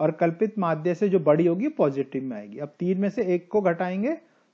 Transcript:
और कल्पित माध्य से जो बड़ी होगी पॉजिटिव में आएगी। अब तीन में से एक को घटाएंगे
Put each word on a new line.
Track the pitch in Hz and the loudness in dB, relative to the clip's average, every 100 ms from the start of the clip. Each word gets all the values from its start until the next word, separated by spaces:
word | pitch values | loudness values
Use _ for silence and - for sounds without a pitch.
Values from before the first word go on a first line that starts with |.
और | 156 | -2
कल्पित | 160 165 165 220 214 | 2 0 0 -2 0
माध्य | 170 156 170 | -2 0 -2
से | 175 208 | 0 2
जो | 185 | 4
बड़ी | 151 151 170 | 4 4 4
होगी | 175 294 | 2 -2
पॉजिटिव | - 151 135 135 135 | 0 0 0 -4 -6
में | 131 107 | -6 -10
आएगी। | 104 113 | -12 -12
अब | 147 - | -12 -4
तीन | 175 190 | -2 0
में | 202 | -2
से | 202 | -2
एक | 185 180 175 | -2 -2 -2
को | 214 | 0
घटाएंगे | 185 170 180 190 240 320 - _ _ | 0 0 -2 -4 -4 -6 -10 _ _